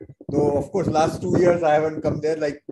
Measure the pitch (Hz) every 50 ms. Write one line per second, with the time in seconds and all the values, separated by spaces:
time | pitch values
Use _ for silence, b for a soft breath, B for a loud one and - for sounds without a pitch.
0 | 101 - - - - - 139 147 147 143 143 139 - - - 190 160 - 156 156
1 | 160 165 160 - 185 180 170 165 180 175 170 170 170 151 151 156 156 160 156 147
2 | - 147 147 147 147 156 160 151 156 147 143 - _ -